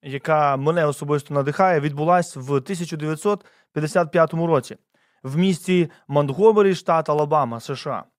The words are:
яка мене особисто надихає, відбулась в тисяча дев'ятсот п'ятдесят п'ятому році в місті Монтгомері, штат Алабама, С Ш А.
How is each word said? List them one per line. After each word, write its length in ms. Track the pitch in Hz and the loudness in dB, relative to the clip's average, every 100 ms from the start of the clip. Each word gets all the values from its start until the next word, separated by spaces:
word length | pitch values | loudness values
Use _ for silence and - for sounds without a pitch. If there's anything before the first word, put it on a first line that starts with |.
| 147 | -10
яка 520 | 135 - 156 147 135 | -10 0 2 2 2
мене 280 | 143 170 151 | 0 2 0
особисто 480 | 139 143 147 - | -2 -2 -2 -2
надихає, 460 | 143 139 143 190 165 | -2 -2 2 2 2
відбулась 560 | 147 143 156 180 175 139 | 0 -4 2 2 0 -10
в 260 | 131 139 | -4 -4
тисяча 360 | 131 185 170 160 | -2 -8 -8 -6
дев'ятсот 480 | 151 156 202 202 _ _ _ | -6 -4 -2 -2 _ _ _
п'ятдесят 380 | - 151 185 165 | -6 -2 0 2
п'ятому 360 | 175 160 165 170 | 0 0 0 0
році 300 | 151 - - _ _ _ _ | 0 0 -16 _ _ _ _
в 140 | 131 143 | -6 0
місті 540 | 185 180 - 180 165 - _ | 2 0 0 0 0 -4 _
Монтгомері, 680 | 143 143 135 214 208 196 180 | 0 0 4 4 6 4 2
штат 340 | - 165 156 | 0 0 2
Алабама, 500 | 151 147 151 127 117 | 0 2 0 0 -6
С 160 | - 135 | -10 -10
Ш 160 | 151 | -8
А. 120 | 113 - | -10 -10